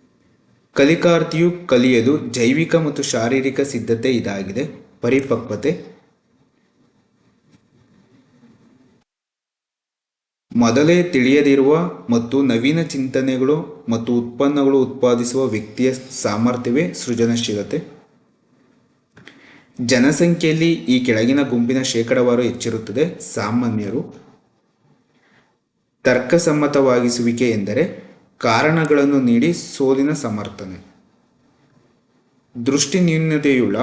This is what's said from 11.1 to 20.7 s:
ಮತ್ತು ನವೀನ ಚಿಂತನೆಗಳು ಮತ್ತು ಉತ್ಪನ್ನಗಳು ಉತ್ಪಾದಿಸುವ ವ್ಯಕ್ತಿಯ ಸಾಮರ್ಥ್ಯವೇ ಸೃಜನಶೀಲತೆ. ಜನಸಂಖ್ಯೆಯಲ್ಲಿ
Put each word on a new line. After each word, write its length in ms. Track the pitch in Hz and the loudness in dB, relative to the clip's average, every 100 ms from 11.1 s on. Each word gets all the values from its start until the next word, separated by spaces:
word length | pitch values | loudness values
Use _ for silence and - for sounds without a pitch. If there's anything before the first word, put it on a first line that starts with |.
| 135 123 143 143 139 135 160 175 - - | 2 4 4 4 4 4 2 0 -6 -2
ಮತ್ತು 320 | 117 117 135 | -2 0 0
ನವೀನ 420 | 135 113 135 165 | 2 2 2 0
ಚಿಂತನೆಗಳು 1000 | 160 139 131 131 131 127 131 156 180 - - | -2 -4 -4 -2 -2 0 0 0 -4 -10 -6
ಮತ್ತು 240 | 117 117 | -4 0
ಉತ್ಪನ್ನಗಳು 720 | 120 117 - 143 147 135 135 | -2 -2 -2 0 2 2 2
ಉತ್ಪಾದಿಸುವ 640 | 127 - 123 120 117 135 127 | 0 0 2 2 0 -2 -2
ವ್ಯಕ್ತಿಯ 480 | 107 - - 127 | -4 -6 -2 -2
ಸಾಮರ್ಥ್ಯವೇ 1000 | 123 - - 107 104 120 123 120 131 175 | -2 -8 -6 -4 0 0 0 -2 -2 -2
ಸೃಜನಶೀಲತೆ. 1080 | - - 117 117 117 - 101 98 147 - - _ _ _ _ _ _ _ _ _ _ _ - - - - - _ - | -4 -4 0 0 0 -2 -4 -4 -6 -8 -16 _ _ _ _ _ _ _ _ _ _ _ -20 -20 -20 -20 -20 _ -8
ಜನಸಂಖ್ಯೆಯಲ್ಲಿ 920 | 123 127 - 151 175 165 160 160 170 | 0 2 4 4 2 2 0 2 0